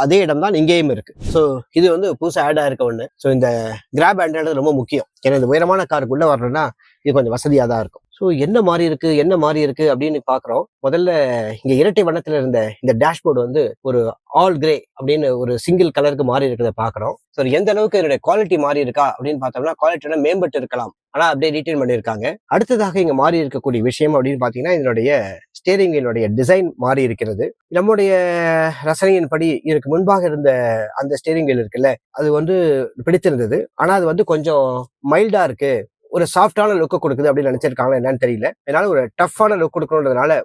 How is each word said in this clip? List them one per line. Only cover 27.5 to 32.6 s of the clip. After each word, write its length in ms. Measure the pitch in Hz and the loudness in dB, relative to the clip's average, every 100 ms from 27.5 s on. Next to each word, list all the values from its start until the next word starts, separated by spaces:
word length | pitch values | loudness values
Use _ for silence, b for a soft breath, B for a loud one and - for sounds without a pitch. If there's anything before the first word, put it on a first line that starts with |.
| - - 170 | -8 -6 -2
நம்முடைய 340 | 202 214 196 185 180 170 165 160 160 131 147 | 2 2 2 2 2 0 0 2 0 -2 -4
ரசனையின்படி, 640 | 160 190 190 156 160 165 139 156 | 0 2 2 2 0 0 -2 0
இதற்கு 220 | 151 139 | -2 0
முன்பாக 340 | 165 190 196 175 | 0 2 2 2
இருந்த 200 | 151 139 127 120 110 107 - | 0 2 2 2 -2 -4 -6
அந்த 120 | 143 143 | -4 -4
ஸ்டீரிங் 280 | - 160 147 | -2 0 0
வீல் 120 | 123 | 0
இருக்குல்ல, 300 | 107 123 135 120 _ - | -2 -2 -2 -2 _ -4
அது 100 | 151 147 | 0 0
வந்து 180 | 160 185 | 0 0